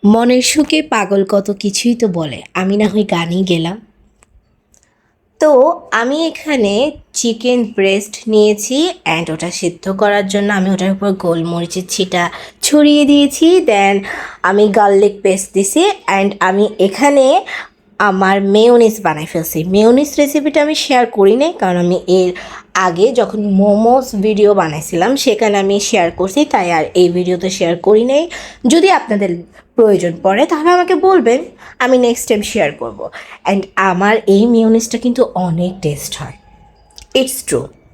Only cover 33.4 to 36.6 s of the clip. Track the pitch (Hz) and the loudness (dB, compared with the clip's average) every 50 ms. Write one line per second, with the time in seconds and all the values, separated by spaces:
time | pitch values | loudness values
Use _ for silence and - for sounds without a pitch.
33.4 | _ - 196 196 185 - _ - 190 196 185 180 190 202 220 220 214 - 196 196 | _ -4 -4 -4 -4 -6 _ -2 0 0 0 0 2 2 2 0 2 2 2 4
34.4 | 208 240 240 226 226 220 220 226 226 - - 233 - 247 240 - 262 - - 185 | 4 4 4 2 4 4 2 2 0 -2 -8 -4 -2 -2 0 0 -2 -2 -2 -4
35.4 | 180 180 165 165 180 180 185 - - 156 143 139 - - - - 151 127 - - | -4 -4 -2 -2 -4 -4 -6 -6 -6 -6 -6 -6 -10 -12 -12 -12 -14 -14 -16 -20
36.4 | _ _ _ - | _ _ _ -20